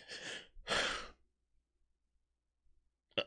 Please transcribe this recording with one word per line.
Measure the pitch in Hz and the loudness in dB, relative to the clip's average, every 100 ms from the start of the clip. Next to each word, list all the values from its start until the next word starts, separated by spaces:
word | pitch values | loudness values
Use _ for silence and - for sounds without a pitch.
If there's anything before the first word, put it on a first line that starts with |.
| - - - - - - - | -10 -8 -6 -8 -10 -10 0
<sighs> | - - - - - _ _ _ _ _ _ _ _ _ _ _ _ _ _ - - _ _ _ - | 4 4 2 -4 -12 _ _ _ _ _ _ _ _ _ _ _ _ _ _ -20 -20 _ _ _ -2